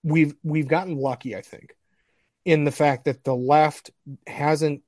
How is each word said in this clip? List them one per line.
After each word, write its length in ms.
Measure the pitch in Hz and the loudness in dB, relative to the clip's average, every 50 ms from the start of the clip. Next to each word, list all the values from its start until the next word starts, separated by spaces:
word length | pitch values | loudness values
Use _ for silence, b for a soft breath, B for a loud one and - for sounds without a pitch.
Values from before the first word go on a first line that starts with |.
| - | -2
we've, 300 | 160 151 165 156 147 147 _ _ | 0 2 2 2 2 0 _ _
we've 240 | 160 147 156 151 131 | -4 -2 -2 0 0
gotten 280 | 156 165 190 185 165 | -2 -2 -2 -4 -6
lucky, 380 | 139 135 135 127 123 - 131 107 | -4 -4 -4 -6 -6 -10 -12 -12
I 60 | 95 - | -12 -14
think, 320 | - - - - - _ _ _ _ _ _ _ _ _ _ _ _ _ _ _ | -16 -20 -20 -20 -20 _ _ _ _ _ _ _ _ _ _ _ _ _ _ _
in 200 | 185 160 151 147 | 2 2 2 2
the 80 | 147 131 | 0 0
fact 340 | - 151 147 139 123 _ | 2 2 2 2 0 _
that 180 | 147 131 - _ | -4 -4 -4 _
the 100 | 139 131 | -4 -4
left 560 | 123 123 131 143 151 156 151 143 - _ - _ _ _ - 139 - _ | -2 2 4 4 4 4 4 0 -6 _ -20 _ _ _ -20 -20 -18 _
hasn't 560 | - - - 143 151 156 147 160 151 143 139 _ | -16 -10 -4 0 0 0 0 0 -2 -4 -4 _